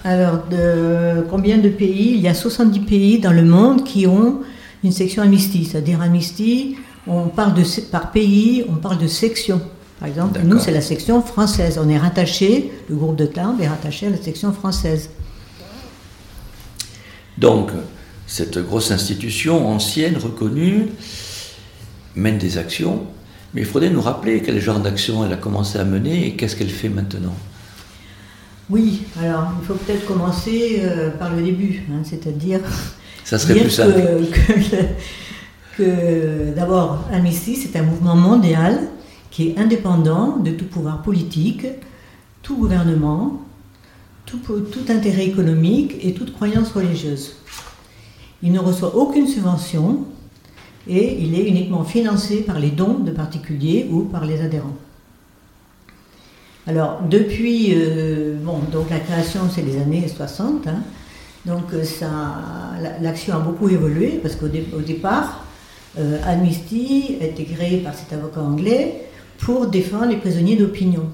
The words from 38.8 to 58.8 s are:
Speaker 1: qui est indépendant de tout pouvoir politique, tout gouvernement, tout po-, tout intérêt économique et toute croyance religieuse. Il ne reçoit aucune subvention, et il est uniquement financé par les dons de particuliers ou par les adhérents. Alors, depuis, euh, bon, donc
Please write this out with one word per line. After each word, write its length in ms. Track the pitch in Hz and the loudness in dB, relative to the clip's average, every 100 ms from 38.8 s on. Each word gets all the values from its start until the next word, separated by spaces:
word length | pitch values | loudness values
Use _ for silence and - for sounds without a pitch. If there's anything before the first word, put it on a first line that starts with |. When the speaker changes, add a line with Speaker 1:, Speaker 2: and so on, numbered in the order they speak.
| - - - - - | -4 -10 -20 -20 -14
Speaker 1:
qui 180 | - 165 | -4 -2
est 80 | 175 | 0
indépendant 800 | 220 226 196 170 156 175 254 285 | 2 2 2 2 4 2 0 0
de 120 | 165 | -2
tout 140 | 165 | -4
pouvoir 380 | 180 170 151 156 | -6 -6 -4 -4
politique, 640 | 208 180 - 156 190 - 131 - - - - - _ _ | -2 -2 -2 -2 -2 -2 -8 -10 -18 -20 -20 -20 _ _
tout 140 | - 269 | -8 -2
gouvernement, 840 | 214 180 165 156 151 156 269 285 - - - _ - - - - | 0 2 2 2 0 0 -2 -6 -14 -20 -20 _ -20 -20 -20 -20
tout 140 | - 240 | -14 -12
po-, 200 | - 208 | -6 -6
tout 300 | - 254 233 | -6 -8 -2
intérêt 360 | 220 202 185 190 | 0 2 0 0
économique 680 | 190 160 160 165 254 285 - | 0 2 2 4 2 0 -4
et 100 | 185 | -4
toute 180 | - - | -4 -10
croyance 380 | - 208 220 214 | -4 0 0 0
religieuse. 640 | 202 180 151 147 139 - - - - - - - - - - - - | 0 -2 -2 -4 -6 -10 -18 -20 -18 -18 -20 -20 -20 -20 -20 -20 -4
Il 80 | 175 | 0
ne 60 | 185 | 2
reçoit 380 | 185 180 175 220 | 2 0 0 2
aucune 320 | 294 294 262 | 2 2 2
subvention, 760 | 214 180 165 - 160 170 277 - - - - - - - - - | 0 0 -2 -2 0 0 0 -4 -14 -20 -20 -20 -20 -20 -20 -2
et 300 | 185 233 - | 0 0 0
il 140 | 160 | -2
est 140 | 175 214 | 0 2
uniquement 360 | 180 190 170 | 0 0 -4
financé 580 | 156 233 220 202 - 208 | 0 0 0 0 0 -2
par 160 | 214 160 | -2 -2
les 120 | 147 | -2
dons 280 | 147 196 262 | 0 0 0
de 120 | 175 | -2
particuliers 800 | 160 151 156 - 147 151 208 - | -4 -6 -8 -8 -4 0 0 0
ou 120 | 165 | -2
par 220 | 202 180 | -2 -4
les 160 | 151 156 | -4 -4
adhérents. 360 | 160 156 139 139 - - _ _ _ _ _ _ _ _ - - _ - - _ - - - | -4 -4 -6 -12 -18 -20 _ _ _ _ _ _ _ _ -20 -20 _ -20 -20 _ -20 -16 -4
Alors, 340 | 160 156 - 170 | -2 -2 -2 2
depuis, 640 | 202 208 - 240 233 214 | 2 2 0 0 2 2
euh, 600 | 165 160 160 156 151 151 151 | 2 2 0 -2 -2 -2 -4
bon, 160 | 165 156 151 | -6 -4 -4
donc 180 | 160 | -4